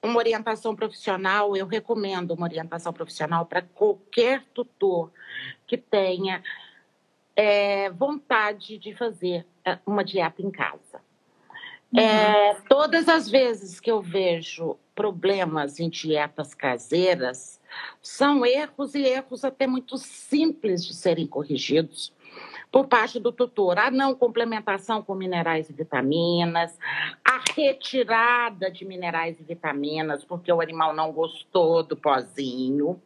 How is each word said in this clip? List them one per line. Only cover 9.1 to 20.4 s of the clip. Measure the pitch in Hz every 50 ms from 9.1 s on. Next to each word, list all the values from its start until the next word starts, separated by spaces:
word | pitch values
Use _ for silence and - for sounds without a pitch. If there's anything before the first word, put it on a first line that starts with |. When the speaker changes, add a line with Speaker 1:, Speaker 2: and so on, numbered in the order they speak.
| 202 170 180 180 180 170 165 _ _ _ _
Speaker 1:
é, | 185 - - _
uma | - 208 208 185
dieta | - - 190 170 165 165 -
em | 185 196
casa. | - - 131 78 71 - _ _ - - _ _ _ _ _ _ _ _ _ _ - - - - - - _ _
Speaker 2:
Uhum. | - 240
Speaker 1:
É, | 220 220 214 214 214 214 214 208 202 208 208 202 - -
todas | 262 277 302 302 311 330 320 320
as | 330 320 - 208
vezes | 202 269 262 240 226 202 196 185 170 -
que | - 233
eu | 226 214
vejo | 196 175 170 196 190 180 170 165 160 - - - 165 160 - _ _ _ _
problemas | - 208 214 185 170 - 190 196 196 185 160 156 156 143 143 147 -
em | 165 170
dietas | 165 - - 160 156 151 147 147 - - 147 143 -
caseiras, | _ - 139 123 117 - - 151 170 185 185 175 131 127 127 127 - - - - _ _ _ - - - - - _
são | _ - - - - 285 294 277 240
erros | 240 254 277 302 285 _ - 285 277 -
e | 285
erros | 277 262 254 262 262 _ 254 - -
até | 262 262 _ 277
muito | 262 254 254 254 - 254
simples | 262 - - - - - - - 294